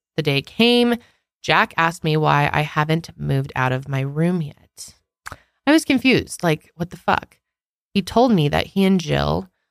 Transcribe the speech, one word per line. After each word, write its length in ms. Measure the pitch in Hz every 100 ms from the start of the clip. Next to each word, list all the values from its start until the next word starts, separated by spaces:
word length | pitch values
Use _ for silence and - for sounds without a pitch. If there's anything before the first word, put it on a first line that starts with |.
| _ -
The 60 |
day 200 | 151 139
came. 540 | - - 233 240 240 233 - _ _ _
Jack 320 | - 156 220 -
asked 280 | 165 170
me 120 | 160 156
why 320 | 151 147 143
I 80 | -
haven't 480 | 151 - 151 160 - -
moved 340 | 147 139 139 -
out 160 | 131
of 160 | 127 139
my 120 | 139
room 420 | 135 143 165 180
yet. 520 | 147 - _ - - _ _ _ - - _ _ -
I 60 |
was 120 | 311
confused. 580 | - 262 262 196 - -
Like, 280 | 175 156 - -
what 140 | 175
the 60 | 170
fuck? 420 | - - - _ _ _ _ _ _
He 60 | 202
told 300 | 185 226 254
me 160 | 208 147
that 180 | 151 -
he 160 | 196
and 160 | 190 190
Jill 480 | 151 143 143 165 190 _ _